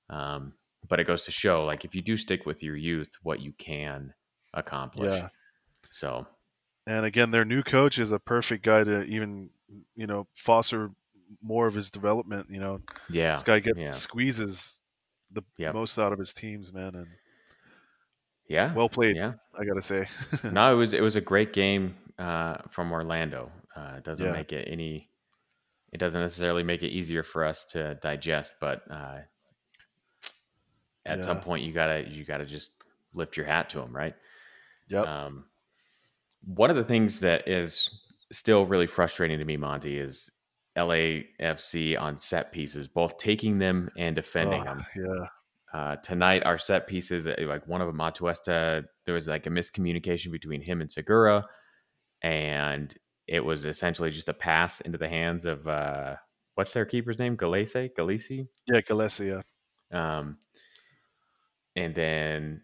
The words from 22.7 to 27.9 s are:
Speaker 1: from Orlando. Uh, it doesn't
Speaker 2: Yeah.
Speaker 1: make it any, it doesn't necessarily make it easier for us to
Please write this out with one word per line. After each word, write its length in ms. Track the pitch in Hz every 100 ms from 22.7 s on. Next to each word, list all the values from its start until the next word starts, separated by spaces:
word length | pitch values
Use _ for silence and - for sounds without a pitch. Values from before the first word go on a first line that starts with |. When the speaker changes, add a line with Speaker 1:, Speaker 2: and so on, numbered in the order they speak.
Speaker 1:
from 220 | - 87
Orlando. 580 | 82 82 82 80 65 60 - -
Uh, 200 | - 71 67
it 60 |
doesn't 220 | 76 78 92
Speaker 2:
Yeah. 60 |
Speaker 1:
make 200 | 82 76
it 160 | 76 -
any, 400 | 82 80 78 - _ _ _ _ _ _ _ _
it 60 | 85
doesn't 220 | 90 87
necessarily 420 | 87 85 87 87
make 200 | 87 87
it 80 | 85
easier 320 | 92 82 82
for 220 | 80 82
us 200 | 78 78 -
to 280 | 85 76